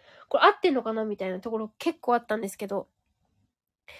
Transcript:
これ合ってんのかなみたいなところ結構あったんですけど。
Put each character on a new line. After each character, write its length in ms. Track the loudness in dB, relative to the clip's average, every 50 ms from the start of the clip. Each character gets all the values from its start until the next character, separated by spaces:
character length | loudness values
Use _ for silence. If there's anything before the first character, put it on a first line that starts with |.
| _ -20 -20 -20 -4
こ 120 | _ 2 6
れ 60 | 6
合 40 | 6
っ 100 | 6 6
て 100 | 2 2
ん 40 | 2
の 80 | 2 0
か 100 | -2 -2
な 120 | -2 -4
み 120 | -4 -4
た 100 | -6 -6
い 40 | -6
な 80 | -6 -6
と 120 | -6 -6
こ 80 | -6 -6
ろ 120 | -6 -8 -12
結 220 | -6 -4 -4 -4 -2
構 140 | 0 0 0
あ 20 |
っ 80 | 0 0
た 100 | -2 -4
ん 40 | -4
で 80 | -4 -8
す 80 | -8
け 100 | -10 -8
ど。 220 | -6 -6 -6 -6 -8 _ _ _ _ _ _ _ _ _ _ _ _ _ _ _ _ _ _ _ -20 -20